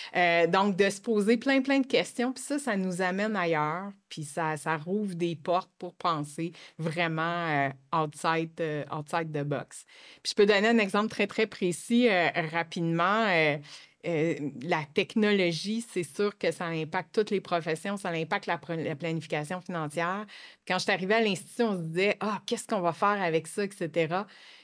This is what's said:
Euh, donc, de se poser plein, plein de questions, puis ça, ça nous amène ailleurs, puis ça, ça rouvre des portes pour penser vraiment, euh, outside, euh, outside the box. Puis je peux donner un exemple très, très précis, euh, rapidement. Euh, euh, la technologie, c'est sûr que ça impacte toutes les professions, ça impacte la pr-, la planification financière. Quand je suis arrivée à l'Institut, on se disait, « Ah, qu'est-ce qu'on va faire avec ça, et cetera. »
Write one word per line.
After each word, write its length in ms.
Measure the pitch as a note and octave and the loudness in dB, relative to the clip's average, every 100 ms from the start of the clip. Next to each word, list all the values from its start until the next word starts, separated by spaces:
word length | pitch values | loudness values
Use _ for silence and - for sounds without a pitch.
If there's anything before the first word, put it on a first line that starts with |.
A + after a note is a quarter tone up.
| - F3+ | -4 2
Euh, 300 | F3 E3+ E3+ | 4 6 4
donc, 300 | F#3+ G3+ F#3 | 4 4 4
de 140 | G3 | 2
se 100 | G3 | 0
poser 380 | - G#3+ G3+ A#3+ | -2 2 4 2
plein, 240 | C4+ C4+ | 4 2
plein 160 | C4 C#4 | 4 2
de 80 | C4 | 2
questions, 480 | - F3+ - B3 | 2 0 -2 -4
puis 100 | B3+ | -4
ça, 140 | - C#4+ | -4 -4
ça 180 | B3+ G3 | -2 -2
nous 240 | F#3 F3 | -2 -2
amène 360 | F#3 F#3 G#3+ G#3 | -2 0 -2 0
ailleurs, 540 | E3+ D#3 D3+ E3+ G3+ - - | 0 2 0 -2 -8 -14 -16
puis 140 | - | -12
ça, 340 | D3 F3 D#3+ D#3 | -8 -4 -2 -2
ça 180 | D#3+ D#3+ | -2 -2
rouvre 380 | D#3+ G#3 G3+ | -2 -4 -2
des 200 | E3+ F3 | -2 -2
portes 380 | E3 F3+ F3 - - | -2 0 0 -2 -10
pour 160 | F3 | -14
penser 580 | - F3+ D#3 D3 E3 E3+ - - - | -4 -2 -2 -4 -6 -8 -8 -16 -8
vraiment, 440 | E3 D#3+ E3 D#3+ E3 F3 E3 | -4 -2 -2 0 -2 -2 0
euh, 220 | C#3+ C#3 C#3 _ E3 | 2 0 -2 _ -2
outside, 540 | D3+ - E3+ E3 E3 E3 | -2 -2 0 0 -2 -4
euh, 240 | D#3+ D3+ - | -4 -4 -6
outside 380 | D#3 D3+ E3+ E3 | -8 -4 -4 -2
the 120 | D3+ | -4
box. 420 | C#3+ C#3 - - - - - - | -2 -4 -6 -16 -20 -20 -20 -12
Puis 100 | - | -2
je 20 | |
peux 120 | - G#3 | 4 6
donner 220 | G3 A3 | 6 6
un 100 | A#3 | 4
exemple 300 | G3+ G#3 A3 | 4 2 0
très, 180 | - G#3 | 0 0
très 200 | - A3 | 0 -2
précis, 640 | - F3+ E3+ - A#3 A#3+ | 0 -2 -2 0 4 6
euh, 180 | F3+ D#3+ - D#3 | 4 4 2 -2
rapidement. 760 | E3 E3 F#3 E3 E3 F3+ G#3+ A3 | -2 -4 -2 0 2 4 4 4
Euh, 280 | E3+ D#3 D3 C#3+ - - _ - | 4 4 2 -4 -18 -20 _ -4
euh, 280 | D#3+ E3 C#3+ D3 D3 | 0 0 -2 -6 -6
la 240 | E3 E3 D3 | -2 -2 -2
technologie, 880 | - F3+ A3 G#3 G3+ F3 D#3+ G3 A3+ | -2 -2 2 4 4 2 0 -4 -6
c'est 220 | - F3+ | -4 -6
sûr 340 | F3 - G#3 - | -4 -2 -2 -2
que 160 | F3 | -2
ça 140 | - E3+ | -2 -4
impacte 480 | D#3+ D#3 F#3 - | -4 -4 -4 -2
toutes 160 | A3+ G#3 | -2 0
les 100 | G3 | -2
professions, 560 | - E3+ D#3+ D#3+ G3+ G3+ | 0 -2 -2 -4 -4 -6
ça 140 | F#3 | -4
impacte 340 | E3 D#3 G3+ | -4 -2 -2
la 140 | F#3+ E3+ | -2 -4
pr-, 180 | - E3 | -4 -4
la 180 | D#3 D3 | -4 -4
planification 640 | E3 E3 D#3+ D#3 D3+ F3+ | -4 -4 -4 -4 -4 -8
financière. 640 | - E3+ D3+ E3+ E3+ G3+ G#3 - - - - | -6 -6 -4 -2 -4 -4 -8 -16 -20 -10 -2
Quand 60 | |
je 80 | F#3 | 0
suis 100 | - | 0
arrivée 220 | F#3 F#3 | 0 2
à 80 | A3+ | 4
l'Institut, 400 | G#3+ F#3 - - | 2 0 -4 -2
on 160 | A#3 F#3 | 0 0
se 60 | |
disait, « 340 | D#3+ E3 G3+ - | -2 0 2 2
Ah, 220 | G3+ G3 | -2 -4
qu'est-ce 220 | - A3+ - | -4 -6 -2
qu'on 160 | G#3 | -2
va 100 | E3+ | 0
faire 300 | E3 G3+ G#3 | 2 2 2
avec 240 | F3 D#3+ D#3+ | 2 0 0
ça, 180 | - | -4
et 60 | G3 | -4
cetera. » 560 | - E3 E3+ D#3 F3+ G#3 - - - | -4 -2 0 0 0 -4 -12 -20 -20